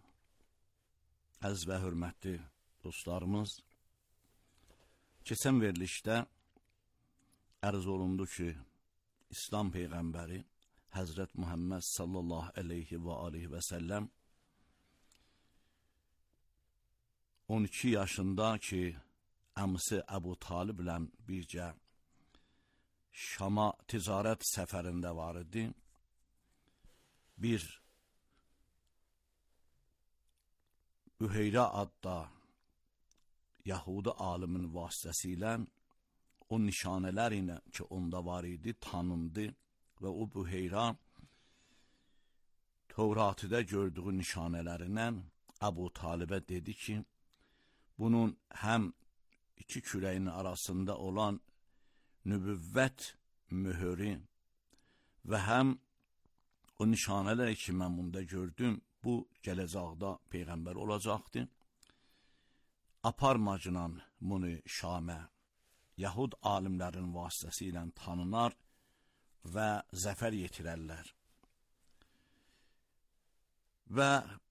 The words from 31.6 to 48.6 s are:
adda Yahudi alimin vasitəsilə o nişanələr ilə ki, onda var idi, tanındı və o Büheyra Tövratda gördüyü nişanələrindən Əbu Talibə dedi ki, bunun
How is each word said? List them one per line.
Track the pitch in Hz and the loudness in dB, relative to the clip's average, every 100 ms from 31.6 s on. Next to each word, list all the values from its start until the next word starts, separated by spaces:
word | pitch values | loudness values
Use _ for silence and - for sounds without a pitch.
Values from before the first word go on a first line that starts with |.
| 120 | 4
adda | 98 101 - 95 90 78 - _ _ _ _ _ _ _ _ _ _ _ _ - | 2 -2 -4 -6 -6 -8 -14 _ _ _ _ _ _ _ _ _ _ _ _ -4
Yahudi | 92 92 98 101 - | -4 -2 -2 -2 0
alimin | 95 87 92 90 87 | -2 -2 -2 -2 -2
vasitəsilə | 85 85 - 82 - 92 87 110 113 110 _ _ _ _ _ _ _ - | -4 -6 -6 -6 -4 -4 -2 0 -2 -4 _ _ _ _ _ _ _ -2
o | 113 | 2
nişanələr | 104 95 95 92 92 95 117 | 4 2 0 0 0 2 2
ilə | 104 92 85 - | 2 0 -4 -10
ki, | - | -10
onda | 90 92 87 90 | -6 -2 -2 -2
var | 87 90 87 | -2 -2 -4
idi, | 87 110 | -6 -6
tanındı | 113 - 87 90 87 85 82 107 - _ _ _ - | -6 -4 -2 0 0 0 -2 -4 -6 _ _ _ -8
və | 95 | -4
o | 90 110 | -2 -2
Büheyra | 98 87 92 92 98 117 110 - - - _ _ _ _ - _ _ _ _ _ _ _ _ _ _ - | -2 -2 0 0 2 2 0 -10 -20 -20 _ _ _ _ -20 _ _ _ _ _ _ _ _ _ _ -10
Tövratda | - 107 107 104 98 101 117 | 2 4 6 4 2 0 0
gördüyü | 98 98 98 82 90 | 2 2 2 0 -2
nişanələrindən | 92 87 92 82 85 85 85 87 104 117 110 87 - _ - | 0 0 -2 -2 -2 -2 -4 -4 0 0 -2 -8 -18 _ -2
Əbu | 104 85 90 | -2 0 -4
Talibə | - 82 85 85 95 - | -4 -4 -2 0 -2 -2
dedi | 90 85 107 | -6 -6 -8
ki, | - 107 - _ _ _ _ _ _ _ _ - | -4 -4 -6 _ _ _ _ _ _ _ _ 0
bunun | 110 117 113 - - - | 6 8 6 2 -12 -4